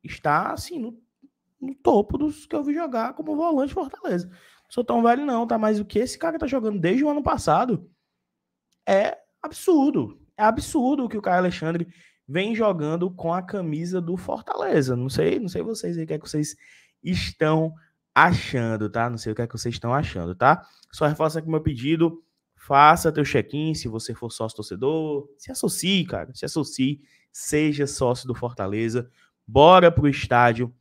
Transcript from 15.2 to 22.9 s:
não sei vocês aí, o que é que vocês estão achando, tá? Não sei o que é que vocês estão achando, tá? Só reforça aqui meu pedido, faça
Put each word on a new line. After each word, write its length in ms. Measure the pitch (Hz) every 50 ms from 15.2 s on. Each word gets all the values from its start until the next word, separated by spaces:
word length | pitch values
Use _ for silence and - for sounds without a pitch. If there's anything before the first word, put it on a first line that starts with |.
| - 170 - -
não 100 | 226 175
sei 140 | 180 185
vocês 340 | 165 220 226 214 - 175 170
aí, 80 | 165 160
o 20 |
que 80 | 156 156
é 40 | 151
que 100 | - -
vocês 280 | - 151 151 147 - _ _ - _ _ _ _ _ _
estão 720 | - - 180 180 - - - _ 160 156 156 160 160 160 160 - _ _ _ _ _ _ _
achando, 760 | 127 151 175 180 - - - - 127 117 113 113 107 107 101
tá? 220 | - 117 117 123
Não 80 | 120 110
sei 140 | - 113
o 20 | 110
que 80 | -
é 40 | 117
que 120 | 113 - 113
vocês 160 | - 120 117
estão 180 | - - 117
achando, 420 | 123 143 - - - 95 85 85 92
tá? 320 | - 123 135 156 170 - _ _ _ _ _
Só 160 | - - 156
reforça 320 | 147 151 - 165 156 156 165
aqui 100 | 156 160
meu 120 | 160 156
pedido, 640 | 160 160 143 113 123 147 165 160 170 165 165 - _ _ _ _ _ _ _
faça 560 | _ - - 139 139 147 151